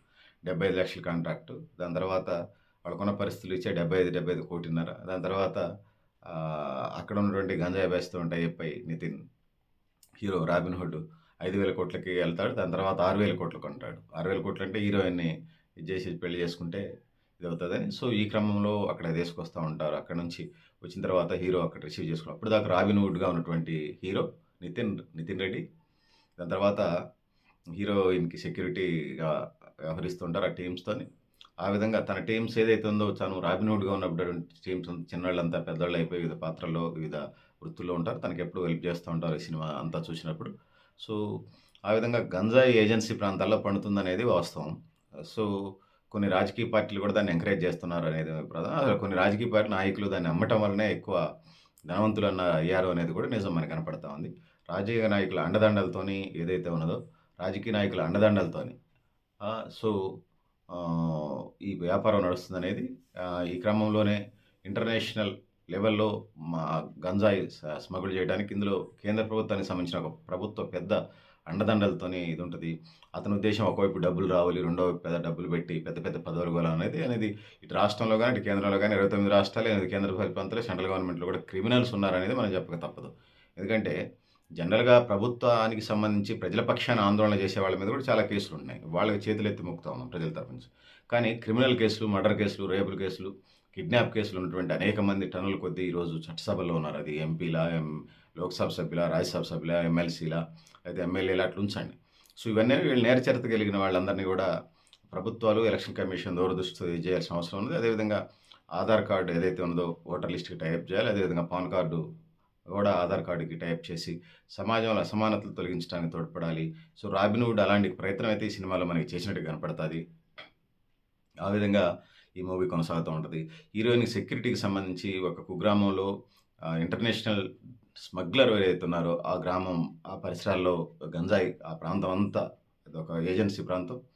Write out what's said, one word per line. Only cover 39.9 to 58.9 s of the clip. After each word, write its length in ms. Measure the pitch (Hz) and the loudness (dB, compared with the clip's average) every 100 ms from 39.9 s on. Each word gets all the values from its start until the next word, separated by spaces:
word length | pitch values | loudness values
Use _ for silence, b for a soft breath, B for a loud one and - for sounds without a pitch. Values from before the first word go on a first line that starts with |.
| 82 80 | -6 -6
చూసినప్పుడు. 440 | 82 82 78 - - b b b - - | -8 -6 -8 -8 -14 b b b -18 -6
So, 300 | 107 104 107 - b b _ | -4 -4 -6 -10 b b _
ఆ 80 | 98 | 2
విధంగా 260 | 110 - - - | 2 4 0 0
గంజాయి 440 | 90 107 123 127 113 | 0 6 8 8 8
ఏజెన్సీ 360 | 104 113 104 | 8 6 2
ప్రాంతాల్లో 440 | 107 101 95 95 107 | 0 0 2 2 2
పండుతుందనేది 640 | 101 98 104 101 92 92 | 2 0 0 0 2 2
వాస్తవం. 580 | 120 90 85 82 80 - - _ _ 71 | 4 4 2 -6 -8 -8 -12 _ _ -18
So, 520 | 80 - 107 98 98 95 b b _ | -12 -4 -2 -2 -4 -10 b b _
కొన్ని 180 | 107 101 | 0 2
రాజకీయ 400 | 92 - - 117 | 4 2 0 2
పార్టీలు 320 | 110 107 98 | 2 2 0
కూడా 120 | 101 | 2
దాన్ని 200 | 104 98 | 4 4
ఎంకరేజ్ 320 | 85 101 92 | 2 2 2
చేస్తున్నారు 420 | 87 82 87 85 80 | 2 -2 -4 -2 0
అనేది 360 | 80 78 80 | -2 -2 -4
ప్రధాన. 300 | 78 82 95 | -6 -6 -4
అసలు 260 | 156 135 101 | 0 2 2
కొన్ని 180 | 98 92 | 2 2
రాజకీయ 340 | 98 104 120 | 4 2 2
పార్టీ 200 | 107 107 | 2 2
నాయకులు 380 | 95 98 98 101 | 2 0 0 -2
దాన్ని 200 | 95 82 | 0 0
అమ్మటం 320 | 82 110 113 | 2 4 4
వల్లనే 320 | 104 98 107 | 4 2 0
ఎక్కువ 440 | 85 - 90 73 - b b b b 78 | 0 -2 0 0 -6 b b b b -6
ధనవంతులు 400 | 90 107 107 101 | 2 2 4 2
అన్న 140 | 92 | 2
అయ్యారు 480 | 90 80 82 92 92 | 2 4 4 2 2
అనేది 240 | 85 85 | 2 0
కూడా 160 | 82 131 | -2 -2
నిజం 260 | 113 95 | -2 0
మనకు 160 | 82 80 | 0 0
కనపడతా 380 | 80 78 78 73 | -4 -4 -8 -8
ఉంది. 280 | 71 - - b b - | -10 -10 -12 b b -8
రాజకీయ 380 | 90 101 117 110 | -4 0 2 2
నాయకుల 320 | 101 95 90 | 2 2 0
అండదండలతోని 920 | 80 104 110 104 92 92 95 98 95 80 | 2 4 6 4 0 -2 -4 -4 -6 -6
ఏదైతే 340 | 85 92 85 | -2 -2 -2
ఉన్నదో, 360 | 82 82 - - b b - | -2 -2 -4 -6 b b -8
రాజకీయ 320 | 92 98 113 | -4 -4 -2
నాయకుల 300 | 104 101 90 | 2 2 2
అండదండలతోని, 720 | 80 98 107 104 85 78 85 - _ | 2 6 6 6 2 -2 -8 -12 _